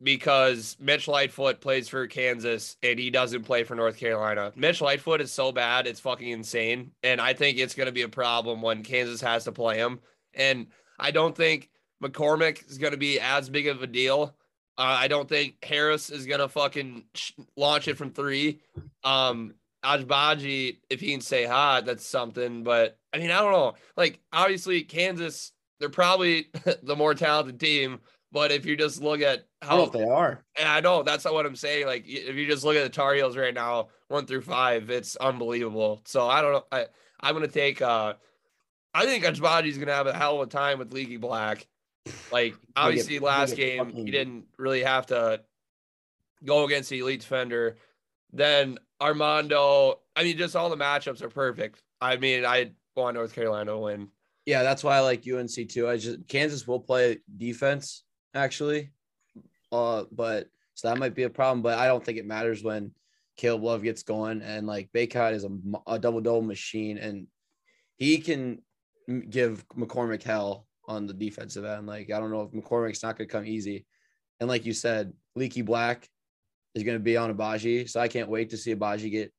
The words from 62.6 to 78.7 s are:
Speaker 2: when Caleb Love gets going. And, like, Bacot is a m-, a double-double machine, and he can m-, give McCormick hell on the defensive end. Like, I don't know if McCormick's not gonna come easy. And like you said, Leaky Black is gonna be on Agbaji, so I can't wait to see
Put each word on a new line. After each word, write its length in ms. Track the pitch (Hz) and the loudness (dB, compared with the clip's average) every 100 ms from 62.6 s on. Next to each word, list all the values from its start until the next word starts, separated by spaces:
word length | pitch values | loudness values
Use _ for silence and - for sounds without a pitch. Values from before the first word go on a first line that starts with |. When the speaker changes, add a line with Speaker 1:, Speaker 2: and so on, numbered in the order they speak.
Speaker 2:
when 300 | 110 107 98 _ _ _ _ - | -4 -6 -8 _ _ _ _ -2
Caleb 240 | 120 113 | 0 0
Love 200 | 113 113 | -2 -2
gets 200 | 113 110 | -4 -6
going. 400 | - 107 110 107 | -6 -4 -4 -6
And, 240 | 107 107 107 | -8 -8 -6
like, 240 | 104 95 | -8 -4
Bacot 380 | 117 120 123 113 | -2 0 0 0
is 120 | 107 | 0
a 40 | 98 | -6
m-, 280 | 98 98 101 - | -8 -8 -8 -6
a 120 | 113 | -2
double-double 440 | 120 117 113 117 | 0 0 0 0
machine, 560 | 110 98 - 110 107 104 | 0 -6 -8 -6 -6 -8
and 300 | 110 101 - _ _ _ _ _ _ - | -10 -10 -14 _ _ _ _ _ _ -2
he 220 | 139 156 | 2 2
can 420 | 160 143 127 - _ _ _ _ - | 2 -4 -4 -8 _ _ _ _ -6
m-, 220 | 127 - | -6 -4
give 360 | 127 117 104 - | 0 0 0 -12
McCormick 540 | 120 113 127 120 107 | -8 -6 -4 -4 -4
hell 440 | 120 107 101 98 _ _ - | -4 -2 -2 -6 _ _ -10
on 200 | 107 101 | -8 -8
the 80 | |
defensive 500 | 95 104 107 110 107 | -8 -8 -8 -12 -10
end. 220 | 104 107 104 | -8 -10 -10
Like, 260 | 107 104 | -12 -6
I 80 | 107 | -6
don't 100 | 110 | -4
know 120 | 107 | -6
if 80 | 104 | -6
McCormick's 520 | 107 - 120 113 101 | -10 -2 0 0 -4
not 140 | 113 113 | -6 -6
gonna 100 | 113 | -6
come 200 | 107 107 | -6 -6
easy. 400 | 110 101 101 - _ _ _ _ - | -6 -6 -10 -12 _ _ _ _ -8
And 120 | 123 | -4
like 160 | 120 113 | -2 -4
you 80 | |
said, 400 | 110 117 110 98 - _ | -4 -2 -2 -4 -10 _
Leaky 280 | 120 127 127 | -6 -6 -4
Black 440 | 110 117 120 123 - _ _ _ _ _ _ | -2 0 0 -2 -8 _ _ _ _ _ _
is 80 | 113 | -6
gonna 160 | 107 117 | -4 -2
be 180 | 110 117 | 2 2
on 180 | 113 | 0
Agbaji, 540 | 104 107 110 117 120 120 | -2 -4 -2 0 -2 -2
so 120 | 117 | -2
I 80 | 120 | -2
can't 200 | 120 104 | -2 -4
wait 220 | 113 113 | -4 -4
to 80 | 110 | -6
see 160 | 117 | -6